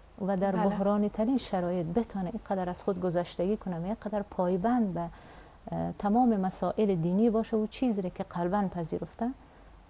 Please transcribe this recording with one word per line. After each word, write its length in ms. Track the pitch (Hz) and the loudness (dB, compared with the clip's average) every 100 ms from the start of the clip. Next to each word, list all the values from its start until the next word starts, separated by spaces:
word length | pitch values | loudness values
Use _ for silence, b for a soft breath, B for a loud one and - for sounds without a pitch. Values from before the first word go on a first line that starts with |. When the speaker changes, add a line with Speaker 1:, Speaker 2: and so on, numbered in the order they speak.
| - - 190 | -20 -6 -2
Speaker 1:
و 100 | 190 | 0
در 160 | 196 | 2
Speaker 2:
بله. 160 | 220 202 | 2 2
Speaker 1:
بحرانی 400 | 202 196 208 208 | 2 2 2 2
ترین 300 | - 220 262 | 0 0 0
شرایط 480 | - 185 175 180 165 | 0 -2 0 0 0
بتونه 440 | 214 226 196 175 | -2 -2 -4 -4
اینقدر 380 | 220 - 190 180 | -6 -4 -4 -2
از 120 | 180 | -4
خود 180 | - 180 | -2 -2
گذشتگی 560 | 180 175 175 - 180 214 | 0 0 0 -2 -2 -2
کنه 220 | 185 165 | -2 -4
و 60 | 175 | -4
اینقدر 380 | 220 208 214 | -4 -4 -4
پایبند 720 | 202 - 180 185 214 247 208 170 | -4 -2 0 2 2 2 2 0
به، 60 | |
اه، 920 | 170 - - - - - - 165 170 | -6 -8 -18 -20 -20 -18 -8 -4 -4
تمام 440 | - 208 226 247 208 | -2 2 4 6 4
مسائل 580 | 190 - 180 - 214 185 | 2 0 0 2 2 4
دینی 360 | 170 185 233 | 2 4 4
باشه 260 | 214 220 220 | 4 0 0
و 100 | 214 | -2
چیزی 440 | - 254 202 185 | 0 0 0 -2
که 140 | - 185 | -6 -6
قلباً 440 | 180 175 185 190 180 | -2 0 2 0 -2
پذیرفته، 540 | 160 175 170 - 233 269 B B B B - | -4 -4 -6 -4 -4 -4 B B B B -6